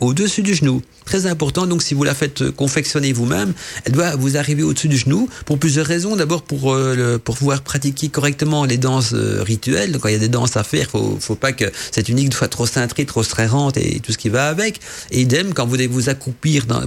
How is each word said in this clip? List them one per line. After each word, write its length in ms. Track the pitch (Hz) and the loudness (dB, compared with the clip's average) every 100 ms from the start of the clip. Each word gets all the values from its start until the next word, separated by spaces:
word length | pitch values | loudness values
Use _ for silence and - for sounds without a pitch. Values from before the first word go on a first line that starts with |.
au-dessus 420 | 123 139 208 - | 0 2 0 0
du 140 | 196 180 | 0 2
genou. 260 | 143 131 - - | 2 0 -4 -16
Très 220 | - 190 190 | -4 0 0
important, 400 | 170 151 175 185 | 0 0 0 0
donc, 140 | 170 | 0
si 140 | - | 0
vous 80 | 139 | 0
la 120 | 143 | 0
faites, 280 | 139 147 135 | 2 -2 0
euh, 80 | 135 | -2
confectionner 640 | 139 139 156 139 151 139 | 0 0 0 -2 0 0
vous-même, 400 | 120 120 175 202 - - - | 0 0 0 0 -4 -8 -10
elle 80 | - | -2
doit 240 | 131 175 147 | 2 2 0
vous 200 | 135 143 | 0 0
arriver 280 | 143 147 | 0 0
au-dessus 240 | 156 139 156 | 0 0 2
du 80 | 139 | 2
genou 320 | 117 165 247 - | 2 2 0 -4
pour 140 | - 147 | -4 0
plusieurs 260 | 156 139 | 2 2
raisons. 320 | 151 170 185 214 | 2 0 0 0
D'abord, 240 | 151 170 | 0 -2
pour, 320 | - 143 135 | -2 -2 0
euh, 220 | 131 131 | 2 2
le, 240 | 127 120 120 | 2 2 0
pour 180 | - 117 | -2 0
pouvoir 240 | 139 139 | 0 0
pratiquer 480 | 135 143 143 135 151 | -2 -2 -2 -2 -2
correctement 560 | 143 143 139 151 151 | 0 0 0 0 2
les 140 | 139 123 | 2 2
danses, 320 | 131 131 113 | 2 2 0
euh, 300 | 113 107 101 | 0 0 -2
rituelles. 500 | 98 110 - 160 202 | 0 -2 0 0 0
Donc, 80 | 147 | 0
quand 80 | 107 | 0
il 40 | |
y 40 | 107 | 0
a 20 | |
des 120 | 107 | 2
danses 260 | 120 120 117 | 2 0 0
à 80 | |
faire, 240 | - 151 - | 0 -2 0
faut, 300 | 107 107 101 | -2 -2 -2
faut 140 | - | -4
pas 180 | 110 135 | -2 -2
que 140 | 131 101 - - | -2 -4 -4 -6
cette 160 | - 104 | -2 0
tunique 260 | 120 139 | 2 2
soit 160 | 131 120 | 0 -2
trop 160 | - | 0
cintrée, 400 | 120 - 120 - | -2 0 -2 -2
trop 180 | 143 - | -2 0
serrante 540 | 110 - 113 131 143 135 | -2 0 2 2 2 0
et 240 | - - | 0 -2
tout 120 | 113 | -4
ce 40 | 113 | -4
qui 140 | 110 | 0
va 180 | 113 147 | 0 0
avec. 320 | 160 214 214 - - - | 0 -2 -4 -12 -16 -4
Et 100 | 165 | 2
idem, 320 | 127 135 196 | 4 4 2
quand 140 | 156 120 | 0 0
vous 100 | 127 | 0
devez 120 | 127 | 0
vous 200 | 123 123 | 0 0
accroupir 560 | 135 - 123 156 147 | -2 -4 -4 2 2
dans, 160 | 120 120 | 2 0